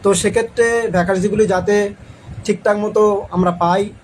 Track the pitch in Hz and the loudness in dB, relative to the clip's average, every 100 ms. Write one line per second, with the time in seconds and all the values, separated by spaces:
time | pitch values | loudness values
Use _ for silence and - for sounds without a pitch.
0 | 202 185 208 180 226 - 233 233 226 180 | 2 0 0 0 -2 0 0 2 0 0
1 | 175 190 196 208 208 185 180 208 202 202 | 0 0 0 0 0 0 0 0 0 -6
2 | - - - - - 208 220 208 208 214 | -20 -20 -18 -10 -4 -2 0 0 0 2
3 | 214 202 - 175 180 175 170 190 208 - | 2 2 -4 -2 -2 0 0 0 -2 -8